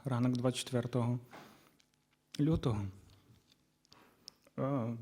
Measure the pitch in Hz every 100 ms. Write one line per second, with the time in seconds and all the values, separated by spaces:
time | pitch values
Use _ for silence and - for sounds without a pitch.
0 | - 120 127 123 127 123 - 123 120 127
1 | 120 123 - - - - - _ _ _
2 | _ _ _ - 147 160 135 107 98 -
3 | - - - - _ _ _ _ _ -
4 | - _ - - _ - 135 143 117 117